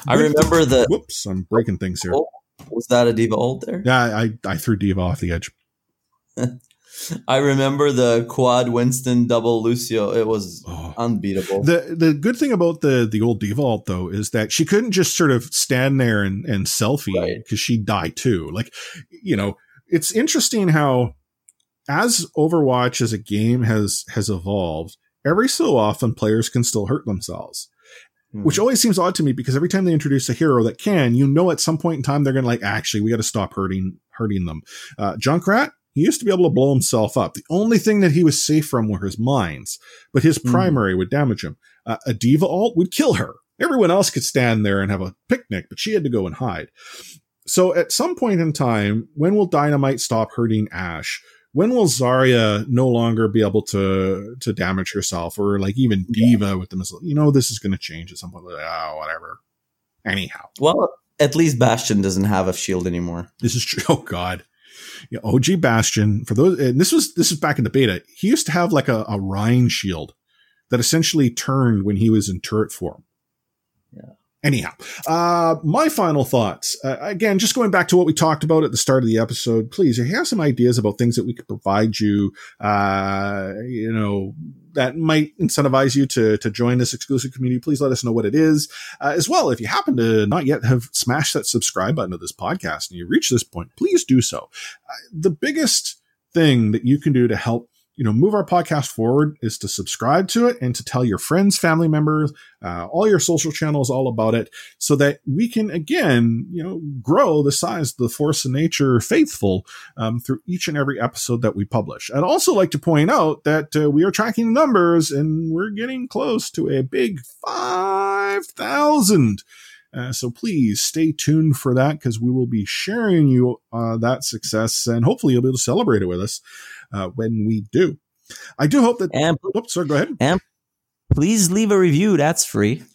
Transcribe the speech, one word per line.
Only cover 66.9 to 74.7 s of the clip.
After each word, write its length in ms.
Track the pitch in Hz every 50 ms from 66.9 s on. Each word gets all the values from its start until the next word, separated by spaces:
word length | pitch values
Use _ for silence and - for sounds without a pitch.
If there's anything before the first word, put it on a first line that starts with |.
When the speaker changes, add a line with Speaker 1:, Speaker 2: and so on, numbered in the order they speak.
Speaker 2:
was, 240 | 330 320 - - -
this 160 | 175 160 -
is 80 | 175 147
back 180 | - 147 147 -
in 60 | 117
the 60 | -
beta. 320 | - 135 131 107 92 87 - _ _
He 120 | - - 202
used 180 | 269 - - -
to 40 |
have, 200 | 151 180 175 170 -
like, 160 | 139 135 -
a, 160 | 123 107 107 -
a 120 | 104 101
Rein 500 | 98 95 98 101 107 113 120 123 123 113
shield 440 | - - - 98 90 80 76 - - _ _ _ _ _ _ _ _ _ _ -
that 100 | 127 120
essentially 500 | 117 - 160 160 156 - - 156 135 120
turned 520 | 120 - - - 135 135 131 120 110 101 95
when 120 | 101 101
he 140 | 95 113 113
was 180 | 110 107 98 98
in 100 | 92 92
turret 300 | - - 107 107 107 -
form. 320 | - - 92 82 - - - _ _ _ _ _ _ _ _ _ _ _ _ _ _ _ _ _ -
Speaker 1:
Yeah. 180 | - - - - _ _ _ _ _ -
Speaker 2:
Anyhow, 280 | 147 139 110 78 82